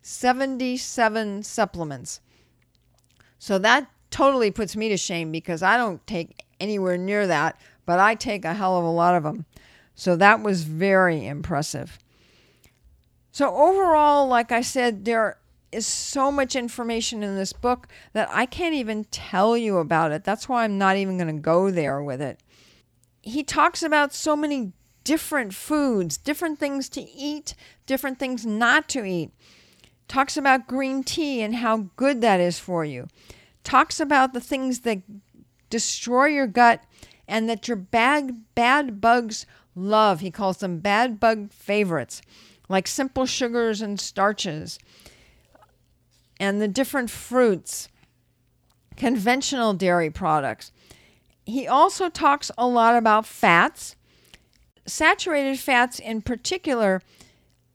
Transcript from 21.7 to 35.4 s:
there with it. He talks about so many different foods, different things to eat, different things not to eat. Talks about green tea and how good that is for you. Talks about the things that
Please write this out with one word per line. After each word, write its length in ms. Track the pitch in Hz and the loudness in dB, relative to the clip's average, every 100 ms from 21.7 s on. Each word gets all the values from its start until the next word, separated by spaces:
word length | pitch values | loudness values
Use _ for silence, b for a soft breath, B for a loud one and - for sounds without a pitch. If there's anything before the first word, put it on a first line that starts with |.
there 300 | 180 147 139 | 0 -2 -2
with 200 | 143 131 | -6 -6
it. 180 | 143 - b b b b _ _ _ _ | -8 -10 b b b b _ _ _ _
He 200 | 208 262 | -10 -8
talks 380 | 285 302 320 349 | -4 0 0 0
about 320 | 330 302 285 | 0 2 2
so 220 | - 311 294 | -2 -2 -2
many 380 | 302 277 202 - _ _ | -2 -4 -6 -10 _ _
different 500 | - 311 - 294 214 | -2 -2 0 -4 -4
foods, 640 | 190 - 302 277 214 170 - | -8 -4 0 2 0 -2 -4
different 420 | - 294 339 302 | -6 -4 -4 -4
things 300 | 285 277 262 | -4 -4 -6
to 120 | 285 | -10
eat, 540 | - - 285 294 - b b b - | -12 -10 -8 -8 -10 b b b -4
different 320 | 262 277 262 | -4 -4 -6
things 260 | 262 247 220 | -6 -6 -4
not 420 | 214 240 294 302 | 0 2 2 0
to 140 | 269 | -4
eat. 280 | 196 180 151 - b b b b b b - | -4 -4 -6 -10 b b b b b b -6
Talks 300 | 269 269 302 | -2 -2 0
about 300 | 277 262 247 | 2 2 0
green 360 | 254 269 269 | -4 -2 -4
tea 380 | 262 - 294 254 | -4 -4 -4 -2
and 140 | 214 233 | -4 -2
how 340 | 240 220 190 - | -2 -2 -4 -2
good 260 | 269 254 | 0 2
that 180 | 226 190 | 2 4
is 200 | 175 170 | 2 -2
for 260 | - 175 151 | -4 -4 -4
you. 220 | 123 - b b b b b | -8 -12 b b b b b
Talks 360 | - 262 320 - | 0 2 2 0
about 340 | 294 285 262 | 2 4 2
the 80 | 262 | 0
things 400 | - 269 262 247 | -6 -4 -4 -4
that 180 | 240 202 185 202 - _ | -2 -4 -6 -20 -20 _